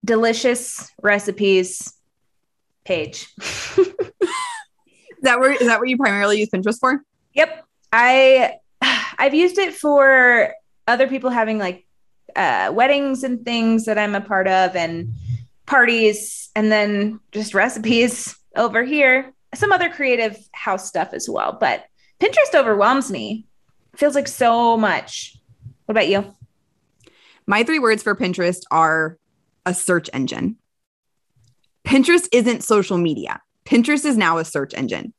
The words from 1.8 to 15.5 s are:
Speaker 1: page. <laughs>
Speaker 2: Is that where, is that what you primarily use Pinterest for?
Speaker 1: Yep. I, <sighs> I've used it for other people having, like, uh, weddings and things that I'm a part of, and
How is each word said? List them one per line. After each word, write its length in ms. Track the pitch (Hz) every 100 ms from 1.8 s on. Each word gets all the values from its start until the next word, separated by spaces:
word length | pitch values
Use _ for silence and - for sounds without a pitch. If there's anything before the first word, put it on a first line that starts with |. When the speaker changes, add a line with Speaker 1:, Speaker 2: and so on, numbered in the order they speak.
| - _ _ _ _ _ _ _ _ _ -
Speaker 1:
page. 420 | 175 151 - -
<laughs> 40 | - - - - - 370 - 403 _ 359 1077 1017 906 831 _ _ _ _ -
Speaker 2:
Is 60 |
that 160 | 262 240
where, 120 | 262
is 160 | 277 240
that 120 | 226
what 100 | 247
you 80 | 254
primarily 420 | 269 202 202 208
use 100 | 208
Pinterest 300 | 190 202 226
for? 240 | 254 277 _ _ _
Speaker 1:
Yep. 320 | 277 320 - - _ _
I, 600 | 226 247 262 262 262 233 - _ _
<sighs> 0 | 262 254 - -
I've 160 | 277
used 240 | 294 349 359
it 160 | 370
for 800 | - 302 285 269 262 247 240 - - _ _ -
other 200 | 233 262
people 240 | 262 247
having, 260 | 240 220 220
like, 280 | 190 180 _ _ _ _ - -
uh, 360 | 170 110 95
weddings 520 | 185 262 285 277 262
and 200 | 262 247
things 420 | 240 233 226 226 220
that 120 | 208
I'm 160 | 208
a 80 | 202
part 260 | 202 196 190
of, 280 | 185 185 180
and 400 | 165 170 175 - - - -